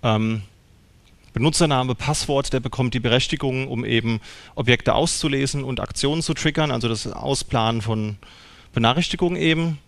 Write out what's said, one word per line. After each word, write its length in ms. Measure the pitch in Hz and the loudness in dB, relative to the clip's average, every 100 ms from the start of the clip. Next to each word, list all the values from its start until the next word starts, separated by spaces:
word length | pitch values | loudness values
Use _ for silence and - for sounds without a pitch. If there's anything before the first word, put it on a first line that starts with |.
Ähm, 380 | 120 107 110 110 98 _ _ - _ _ _ - - | 2 2 0 -2 -8 _ _ -20 _ _ _ -20 -8
Benutzername, 640 | - 135 156 165 135 127 123 | 0 2 4 2 2 0 -2
Passwort, 560 | 139 147 - 139 139 | -2 -2 0 0 2
der 80 | 131 | -2
bekommt 340 | 117 - 127 | -2 -2 -2
die 60 | 120 | 0
Berechtigung, 680 | 117 120 135 - 139 131 131 | 2 2 2 -2 -2 -4 -4
um 180 | 120 | -4
eben 360 | 110 117 113 113 - - - | 0 0 2 -2 -6 -20 -16
Objekte 400 | - 113 123 - | -4 2 4 4
auszulesen 720 | - 165 - 156 139 135 143 | 2 2 0 -2 0 0 -2
und 160 | 131 127 | -6 -6
Aktionen 420 | - - 139 156 | -6 -2 0 0
zu 120 | 160 | -2
triggern, 360 | 151 156 151 151 | 0 0 0 0
also 180 | 123 117 | 0 0
das 200 | 110 - | -2 -4
Ausplanen 760 | - 135 135 - 131 113 117 | -8 -2 -2 0 2 2 0
von 340 | 107 110 107 104 - - - - - | 0 -2 -2 -6 -14 -20 -20 -20 -8
Benachrichtigungen 640 | - 113 135 175 175 180 175 | 0 2 2 0 0 0 2
eben. 420 | 160 160 165 151 | 2 2 0 -2